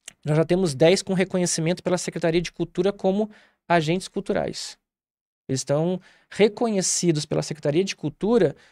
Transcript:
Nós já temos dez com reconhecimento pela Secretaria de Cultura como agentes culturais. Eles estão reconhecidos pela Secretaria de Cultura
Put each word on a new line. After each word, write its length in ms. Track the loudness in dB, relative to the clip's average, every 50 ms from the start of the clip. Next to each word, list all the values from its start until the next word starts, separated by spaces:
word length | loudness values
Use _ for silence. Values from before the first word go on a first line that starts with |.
| _ -20 -20 _ -4
Nós 120 | 0 2
já 80 | 2 2
temos 300 | 2 2 2 2 0 2
dez 260 | 4 4 4 4 4
com 140 | 0 -2 -2
reconhecimento 680 | -2 0 0 -2 -2 -2 -2 -2 -2 0 -2 -2 -2
pela 160 | -2 -2 -2
Secretaria 460 | -2 -2 -4 -6 -2 0 0 2 0 -2
de 80 | -2
Cultura 420 | -6 -6 -6 -4 -2 0 0 0 0
como 380 | 0 0 0 0 0 -2 -4 -6 -16 _ _ _ _ _ 0
agentes 400 | 2 2 2 2 -2 -2 -4 -6
culturais. 680 | -8 -8 -4 -4 -2 -2 -2 -4 -6 -8 -12 -14 -14 _ _ _ _ _ _ _ _ _ _ _ _ _ _ -6
Eles 120 | -6 -4 -2
estão 380 | -2 0 0 0 0 -2 -4 -8 -14 _ _ _ -6
reconhecidos 960 | 0 2 2 2 2 2 -2 -2 0 0 0 -2 -2 0 2 2 0 0 -2
pela 160 | -4 -2 -4 -4
Secretaria 400 | -4 -6 -6 -4 -2 0 0 0
de 140 | -2 -4
Cultura 580 | -8 -8 -8 -6 -4 -2 2 2 4 2 2 0 -4 -16 -20